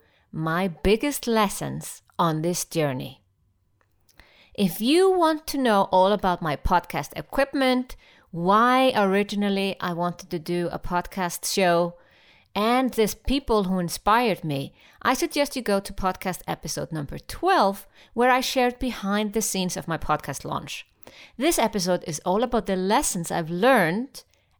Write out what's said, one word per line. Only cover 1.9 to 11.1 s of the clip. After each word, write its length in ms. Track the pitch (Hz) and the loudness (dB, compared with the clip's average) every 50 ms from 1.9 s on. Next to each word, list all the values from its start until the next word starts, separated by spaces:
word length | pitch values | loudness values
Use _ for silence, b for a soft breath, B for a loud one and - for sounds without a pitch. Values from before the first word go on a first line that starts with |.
| - - - _ _ - | -14 -16 -20 _ _ 0
on 240 | 180 170 156 156 | 0 0 0 0
this 220 | 156 175 180 170 - | -2 -2 -2 -2 -4
journey. 580 | - - 160 151 143 131 131 139 135 - - _ _ _ _ _ _ _ _ _ _ _ _ _ _ _ _ _ b b b b b b b b b b | -4 -2 -2 0 0 -2 -4 -8 -12 -16 -20 _ _ _ _ _ _ _ _ _ _ _ _ _ _ _ _ _ b b b b b b b b b b
If 260 | - 202 180 165 - | 0 0 0 0 0
you 320 | 214 247 302 349 381 381 | 0 2 4 4 6 6
want 340 | 370 359 339 311 320 302 - - | 4 4 4 2 2 0 -4 -6
to 100 | - 277 | -2 0
know 320 | 262 240 214 196 190 - | 2 4 4 4 4 4
all 220 | - 185 185 196 208 | 4 4 6 4 4
about 280 | 202 - 190 175 170 | 2 2 0 0 0
my 140 | 175 156 143 | -2 -2 -2
podcast 540 | - - - 190 170 - - - 156 147 - - - | -2 0 2 2 2 2 0 -4 -6 -6 -6 -8 -10
equipment, 800 | - - - - 277 277 - 285 269 262 254 254 254 - - b b b b b b b | -10 -4 0 0 0 0 0 2 2 2 2 2 -2 -4 -10 b b b b b b b
why 640 | - 165 170 185 196 214 233 247 254 262 262 262 - | -8 -2 2 4 4 6 6 6 4 4 4 4 4
originally 800 | - 202 196 190 202 208 208 208 202 208 202 196 196 196 196 185 - | 2 2 2 2 2 0 0 -2 -2 -2 0 0 0 -2 -2 -4 -4
I 100 | - 180 | -6 -6
wanted 380 | 175 165 175 175 175 - - - | -4 -2 -4 -4 -4 -6 -10 -10
to 100 | - 170 | -8 -8
do 300 | 156 - 175 175 175 170 | -6 -4 -4 -2 -2 -4
a 80 | - 180 | -4 -6
podcast 760 | - - 185 175 175 - | -6 -4 -4 -4 -4 -4